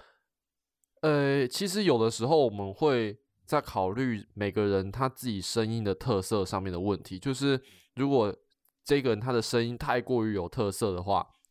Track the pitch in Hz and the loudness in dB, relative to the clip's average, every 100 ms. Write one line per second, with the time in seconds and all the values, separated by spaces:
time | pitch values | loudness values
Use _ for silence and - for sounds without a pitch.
0 | - _ _ _ _ _ _ _ _ _ | -20 _ _ _ _ _ _ _ _ _
1 | 156 147 139 139 127 - 196 196 185 120 | 0 2 2 2 0 -2 -4 0 4 4
2 | 113 113 120 160 127 101 98 101 156 123 | 2 0 2 4 4 0 -8 0 2 2
3 | 107 104 _ _ - 147 - 107 95 110 | 0 -6 _ _ -4 -2 -2 -2 -2 0
4 | 131 107 - 101 101 107 104 98 95 117 | -2 -4 -8 -4 -2 0 2 2 0 -2
5 | 131 - 127 98 90 117 110 113 104 95 | -4 -4 -6 -4 -2 -2 -2 -2 -2 -2
6 | 131 101 - 107 92 98 95 87 101 95 | 0 0 0 0 0 -2 -4 -2 -2 -2
7 | - 92 139 127 139 131 - - _ - | -6 -8 -4 0 0 0 -4 -20 _ -4
8 | 139 135 101 90 _ _ _ _ - 143 | 2 4 2 -2 _ _ _ _ 0 2
9 | 127 107 127 120 - 120 117 120 147 123 | 2 0 0 0 2 0 0 -2 -2 -2
10 | 120 123 110 98 85 - 101 - 107 90 | 0 0 0 -2 -4 -2 -2 0 -2 -2
11 | 95 95 - _ _ | 0 0 0 _ _